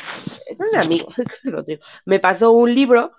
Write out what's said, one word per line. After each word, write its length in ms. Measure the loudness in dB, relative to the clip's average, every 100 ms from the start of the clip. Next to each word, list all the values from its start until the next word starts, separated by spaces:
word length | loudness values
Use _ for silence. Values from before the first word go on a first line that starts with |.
| -16 -16 -16 -16 -18
es 120 | -10
un 180 | -4 -2
amigo, 280 | 0 -2 -4
<laughs> 80 | -10
creo 100 | -10 -10
que 80 | -10
lo 120 | -10
digo, 200 | -10 -14 _ -18
me 160 | -2 0
pasó 320 | 0 2 4
un 220 | 4 4
libro, 380 | 2 4 2 2